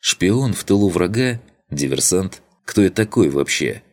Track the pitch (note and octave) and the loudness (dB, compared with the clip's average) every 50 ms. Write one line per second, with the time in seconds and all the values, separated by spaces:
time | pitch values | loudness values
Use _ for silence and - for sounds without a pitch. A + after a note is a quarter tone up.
0 | - - - - F2 F#2 G#2+ B2+ C3+ B2 F#2 - - - G2 G2+ G2+ G2 E2+ F2 | -4 -4 -2 0 0 2 2 2 0 -2 -2 -4 0 0 2 4 4 2 2 2
1 | F2 F2+ G#2+ C3 C3 B2+ A#2+ A#2+ - - _ _ _ _ - C#2+ C#2+ C2+ C2+ C2 | 0 0 0 0 0 0 -2 -6 -12 -18 _ _ _ _ -6 -6 -4 -4 -2 -2
2 | - - F2+ F#2 F#2+ F#2 - - _ _ _ _ _ - - G#2+ G2+ F#2 - - | 0 0 0 0 -2 -4 -8 -14 _ _ _ _ _ -4 0 2 2 2 2 0
3 | A2 G#2 - B2+ G2+ D2 C#2 C#2 C#2 - - - D2+ B1 G1+ - _ _ | -2 0 2 2 2 2 2 0 -2 -2 -2 -2 -2 -4 -6 -8 _ _